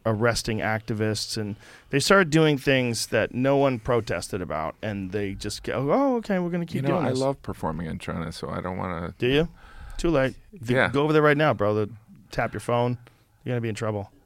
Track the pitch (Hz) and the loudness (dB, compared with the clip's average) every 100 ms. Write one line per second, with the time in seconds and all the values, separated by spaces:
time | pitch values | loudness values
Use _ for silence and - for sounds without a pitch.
0 | 113 107 117 110 - 110 104 110 - 107 | -2 0 2 0 -2 -2 -2 -2 -4 -2
1 | 107 107 - 113 104 101 - - - 139 | -2 -2 -4 -6 -6 -8 -14 -20 -4 0
2 | - 196 170 156 156 143 143 131 123 113 | 4 6 6 6 6 4 2 2 2 -2
3 | - 117 95 120 135 139 139 123 123 120 | -2 0 0 0 2 4 2 0 0 0
4 | 107 87 - 101 80 78 80 - 107 101 | 0 -4 -4 -6 -4 -4 -4 -6 -6 -6
5 | 95 104 101 101 104 - - 101 139 214 | -6 -4 -4 -6 -8 -8 -6 -4 0 2
6 | 277 240 208 190 175 175 170 - 135 135 | 2 0 -2 -2 -2 -4 -4 -2 0 0
7 | 131 131 135 139 - - 87 80 85 95 | 0 0 0 -2 -6 -6 -4 -4 -6 -6
8 | - 85 80 80 - 90 87 92 92 85 | -6 -6 -6 -8 -8 -6 -6 -4 -6 -6
9 | 85 85 123 139 170 - - - - - | -8 -4 0 2 0 -4 -20 -18 -14 -4
10 | 170 147 131 - - 202 120 127 101 139 | 0 2 2 -2 -16 -8 0 2 4 2
11 | 151 156 151 147 151 104 101 107 104 110 | 4 6 6 6 4 4 2 2 -2 -6
12 | - - - - 117 107 - 120 120 123 | -20 -20 -10 -6 -4 -4 -2 2 2 -2
13 | - - _ _ 123 123 113 104 110 107 | -8 -20 _ _ -6 -4 -4 -4 -4 -4
14 | 98 - | -6 -14